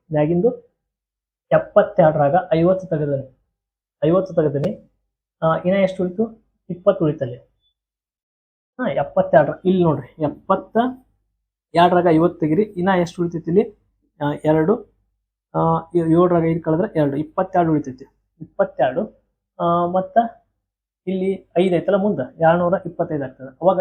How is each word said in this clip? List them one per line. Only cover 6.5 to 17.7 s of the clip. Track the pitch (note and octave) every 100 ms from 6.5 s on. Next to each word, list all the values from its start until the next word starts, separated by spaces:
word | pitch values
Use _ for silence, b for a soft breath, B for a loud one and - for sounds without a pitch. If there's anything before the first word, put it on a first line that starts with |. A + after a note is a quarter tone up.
| _ _
ಇಪ್ಪತ್ತು | F3 - G3 D#3
ಉಳಿತಲ್ಲಿ. | D3 B2+ B2 _ _ _ _ _ _ _ _ _ _ _ _ _ -
ಹಾ, | B3
ಎಪ್ಪತ್ತೆರಡರ, | C#3+ C#3+ - F#3 E3+ D3 D3+ F#3
ಇಲ್ಲಿ | F#3+
ನೋಡ್ರಿ, | E3+ C3+ - -
ಎಪ್ಪತ್ತ | D3 - - F#3+ - G#3+ B3+ B3+ _ _ _ _ _ _ _
ಎರಡರಾಗ | E3 F3+ F3+ F3
ಐವತ್ತು | D#3+ E3+ E3+
ತೆಗಿರಿ, | D#3 D#3+
ಇನ್ನ | G#3+ F3+ F3+
ಎಷ್ಟು | F#3 F3 -
ಉಳಿತೈತಿ | F3 E3+ E3
ಇಲ್ಲಿ? | F3+ A#3+ - _ _ _ _
ಆ, | D3
ಎರಡು, | D3 D#3 D#3+ D#3 A#3+ - _ _ _ _ _ _ D#3+
ಆ, | E3 E3 E3 F3
ಏ-, | E3
ಏಳರಾಗ | E3 F3+ F3 E3
ಐದು | E3
ಕಳೆದ್ರೆ | E3 D#3 G#3 D#3+
ಎರಡು, | D3 C#3+
ಇಪ್ಪತ್ತೆರಡು | D#3 - F#3 F3+ E3